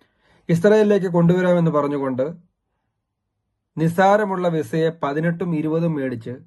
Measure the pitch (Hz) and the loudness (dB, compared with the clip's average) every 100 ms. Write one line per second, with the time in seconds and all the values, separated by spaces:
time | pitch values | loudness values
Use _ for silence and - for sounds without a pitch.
0 | _ _ _ _ - 170 202 214 208 202 | _ _ _ _ -4 2 4 4 4 2
1 | 185 170 170 185 180 175 165 147 143 143 | 0 2 4 4 2 2 2 0 -2 -2
2 | 135 127 143 170 _ _ _ _ _ _ | -4 -4 -6 -8 _ _ _ _ _ _
3 | _ _ _ _ _ _ _ 151 165 170 | _ _ _ _ _ _ _ -4 -2 2
4 | 190 208 202 185 180 160 143 165 160 165 | 4 4 0 -2 -2 -2 -4 -2 -2 -2
5 | 143 147 170 170 185 156 156 165 170 151 | -6 -2 -2 -2 -4 -4 -2 -2 -2 -2
6 | 131 120 120 131 | -6 -8 -12 -16